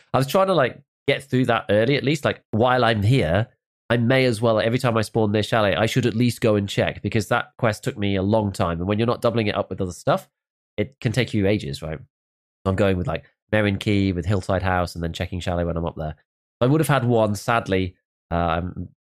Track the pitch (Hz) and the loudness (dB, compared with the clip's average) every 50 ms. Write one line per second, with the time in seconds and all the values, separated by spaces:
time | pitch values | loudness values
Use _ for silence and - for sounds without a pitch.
0 | - _ - 127 135 139 - 190 190 190 185 156 127 113 - - - _ _ _ | -8 _ -2 -2 0 0 2 2 2 2 2 2 0 0 -2 -8 -18 _ _ _
1 | _ - 131 120 - - 127 127 131 117 113 - - - 101 107 113 127 143 123 | _ -2 -2 -2 -4 -2 -2 0 2 2 0 0 0 2 2 2 2 2 0 0
2 | 117 135 160 - - 110 98 - _ _ - 107 120 127 127 127 117 113 117 104 | 0 -2 -2 0 -2 -2 -4 -4 _ _ -2 0 2 2 4 4 2 2 2 2
3 | 98 110 139 131 87 76 87 101 117 - _ _ _ _ _ _ _ - 120 123 | 2 2 2 2 2 2 2 0 0 -2 _ _ _ _ _ _ _ -2 0 2
4 | 117 113 131 131 131 127 113 104 120 117 110 107 87 113 117 127 - 123 110 113 | 2 2 4 4 4 2 2 2 2 2 2 2 2 0 0 0 0 0 0 0
5 | 107 - - 117 110 101 104 107 98 - 123 113 107 98 82 82 110 117 - 135 | 0 0 0 0 0 2 2 0 0 0 0 2 2 2 2 2 0 0 2 0
6 | 127 120 92 113 123 120 - - - 113 107 101 98 98 - 123 101 82 - - | 0 2 2 2 0 0 0 0 0 2 2 2 0 0 -2 -2 -2 -2 -2 -4
7 | - 101 98 113 98 - 120 117 - - _ - 127 110 104 - - 120 - 104 | -4 -2 -2 -2 0 0 -2 -2 -2 -4 _ -2 -2 -2 -2 -2 -6 -8 -6 -4
8 | 101 101 98 95 95 101 113 110 104 101 95 - 95 85 85 82 87 98 104 104 | -2 -2 0 0 0 2 2 2 0 0 -2 -2 -2 -2 -2 -2 -2 -2 -2 0
9 | 117 120 117 - - - 98 117 107 104 - 95 - - 95 92 98 90 85 - | 0 0 -2 0 -2 0 0 0 -2 -2 -2 -4 -4 -6 -6 -6 -6 -6 -8 -6
10 | - 135 165 190 - - _ _ _ _ _ _ _ _ _ - 104 - - _ | -2 -2 -2 -2 -4 -10 _ _ _ _ _ _ _ _ _ -6 -6 -6 -6 _
11 | - 120 104 131 113 - - 107 95 95 107 101 - 69 69 - 78 78 78 71 | -4 -2 -2 -2 -2 0 0 0 2 2 2 0 -2 -6 -10 -10 -10 -10 -10 -10
12 | - - _ _ _ _ _ _ _ _ _ _ - 98 95 107 104 98 92 90 | -12 -18 _ _ _ _ _ _ _ _ _ _ -4 -2 0 2 2 2 2 0
13 | 85 80 80 80 - _ _ _ _ _ 107 107 104 101 98 95 - 110 101 98 | -2 -2 -4 -6 -8 _ _ _ _ _ 0 0 2 2 0 0 0 0 2 2
14 | 98 98 87 87 82 95 107 92 - - 95 90 90 95 90 90 87 - - 85 | 2 2 0 -2 -2 -2 -2 -2 0 0 -2 0 0 0 0 0 0 -2 -4 -6
15 | 85 82 82 - 90 - 98 87 - 92 87 87 87 85 82 82 85 82 - - | -6 -6 -4 -6 -8 -6 -6 -6 -4 -4 -2 -2 -2 -2 -2 -4 -4 -6 -6 -6
16 | 78 76 76 - _ _ _ _ _ _ _ _ 123 127 147 160 151 - 143 131 | -8 -8 -10 -12 _ _ _ _ _ _ _ _ 2 2 4 2 2 2 2 2
17 | 120 120 120 110 110 107 104 101 - - 113 117 - 95 98 95 95 92 - _ | 2 2 2 4 2 2 0 -4 -2 -2 0 0 0 0 0 0 0 -2 -6 _
18 | _ _ _ _ _ - 85 85 85 85 80 87 87 90 - 95 90 - - _ | _ _ _ _ _ -6 -2 -2 0 0 -2 -2 -4 -6 -8 -10 -12 -14 -16 _
19 | _ _ _ | _ _ _